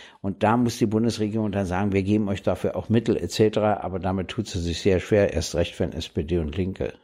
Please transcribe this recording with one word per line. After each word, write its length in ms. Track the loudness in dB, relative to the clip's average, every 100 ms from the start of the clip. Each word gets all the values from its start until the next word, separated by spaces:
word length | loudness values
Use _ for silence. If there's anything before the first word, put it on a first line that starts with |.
| -20 -8
Und 240 | -8 0
da 120 | 2 4
muss 220 | 2 0
die 80 | 0
Bundesregierung 640 | 2 0 0 -2 -2 -2
dann 160 | -2 -2
sagen, 260 | 0 0
wir 120 | 0
geben 240 | 2 2 2
euch 140 | -2
dafür 340 | -2 0 -2 -2
auch 120 | 0
Mittel 280 | 2 2 0
et 160 | 0
cetera. 480 | 2 2 4 2 0
Aber 180 | -2 -4
damit 300 | -2 -2 -4
tut 180 | -6 -6
sie 140 | -4
sich 200 | -4 0
sehr 200 | 2 2
schwer, 320 | 4 4 4
erst 240 | 0 -2 -2
recht, 220 | -2 -2
wenn 120 | -4
S 160 | -4 -6
P 140 | -6
D 160 | -2 -2
und 180 | -2 -2
Linke 380 | -4 -4 -6 -8